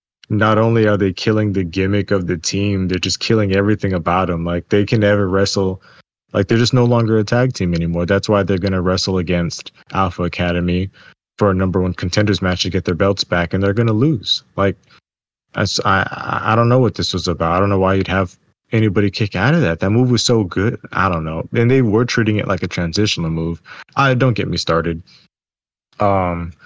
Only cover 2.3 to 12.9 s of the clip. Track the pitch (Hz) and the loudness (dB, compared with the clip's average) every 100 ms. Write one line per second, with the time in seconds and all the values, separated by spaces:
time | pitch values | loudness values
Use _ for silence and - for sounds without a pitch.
2.3 | 87 - 98 101 98 92 90 95 - - | -4 -4 -2 -2 0 -2 -2 -4 -6 0
3.3 | 113 101 95 101 104 98 92 82 90 92 | 0 2 2 2 0 0 -2 0 0 0
4.3 | 85 85 87 - 101 101 117 104 104 95 | -2 -2 -4 0 0 2 2 2 2 2
5.3 | 95 98 101 95 92 - - _ _ _ | 0 0 0 -2 -4 -12 -20 _ _ _
6.3 | 101 98 117 120 127 120 120 113 110 104 | -2 2 2 2 2 4 2 2 0 2
7.3 | 120 127 - 90 85 85 85 87 98 - | 0 0 0 -2 0 -2 -2 0 0 2
8.3 | 101 95 95 98 92 90 92 - 92 82 | 0 2 0 0 0 0 0 0 -2 0
9.3 | 87 85 - - _ - 92 95 - 87 | -2 -2 -6 -16 _ -8 -2 -2 -2 -6
10.3 | - 87 87 87 90 92 _ - _ _ | -2 -2 0 0 -2 -4 _ -20 _ _
11.3 | - 104 92 95 92 90 87 92 - 104 | 0 0 2 0 0 -2 -2 -4 0 0
12.3 | 95 92 90 92 90 90 | 0 0 -2 -2 -4 -2